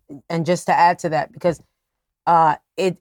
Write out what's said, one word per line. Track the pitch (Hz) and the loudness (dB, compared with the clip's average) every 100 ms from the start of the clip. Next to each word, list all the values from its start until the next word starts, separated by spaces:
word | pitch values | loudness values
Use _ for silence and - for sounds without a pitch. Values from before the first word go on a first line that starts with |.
| - 202 - | -20 -20 -8
and | 165 160 | -4 -2
just | 175 - | -2 0
to | |
add | 160 170 175 | 2 2 2
to | 165 | -4
that, | 156 - | -4 -6
because, | - 175 160 _ _ _ _ _ _ - | -6 -4 -4 _ _ _ _ _ _ 0
uh, | 170 160 147 _ - | 2 2 0 _ -4
it, | 185 170 | -4 -2